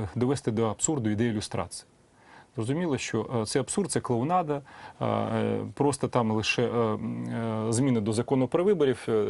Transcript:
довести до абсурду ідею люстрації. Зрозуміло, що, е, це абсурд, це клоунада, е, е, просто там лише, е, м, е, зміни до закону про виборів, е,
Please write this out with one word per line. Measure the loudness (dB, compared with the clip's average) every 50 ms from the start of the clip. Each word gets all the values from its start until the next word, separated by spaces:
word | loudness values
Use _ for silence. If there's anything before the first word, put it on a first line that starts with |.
| -2 -4 -2
довести | 0 0 2 0 0 0 -2
до | 0 2 2
абсурду | 0 0 0 -2 0 0 0 0 0
ідею | 2 2 2 0 0
люстрації. | -2 -4 -4 -4 -6 -6 -6 -8 -14 -16 -18 _ _ _ _ _ _ -20 -20 -20 -20 -20 _ _
Зрозуміло, | -6 -4 -2 -2 -2 0 0 -2 -2
що, | -2 -2 -2 -2 -2 0 -2 -2 -2
е, |
це | 0 0 -2
абсурд, | -2 0 -2 -2 -2 0
це | -2 -2
клоунада, | 0 0 0 0 0 2 2 0 0 0 -2 -4 -6 -10 -18 -20 -18 -20 -8 -4
е, | -2
е, | 0 0 0 0 0 0 0 0 0 0 -2 -4 -6 -2
просто | 0 2 2 2 0 -2 0
там | 2 2 2 2
лише, | 2 0 0 0 0 0 0
е, | 0
м, | 2 0 0 0 0 -2 -4 -6 -6 -6 -6 -6 -6 -4 -4 -4 -2 -2 -2 0
е, | 2
зміни | 2 2 4 2 2
до | 2 0 0
закону | 0 0 2 2 2 2 2
про | 2 2 4
виборів, | 4 4 4 4 2 2 0 0 0
е, | 2 2 2 2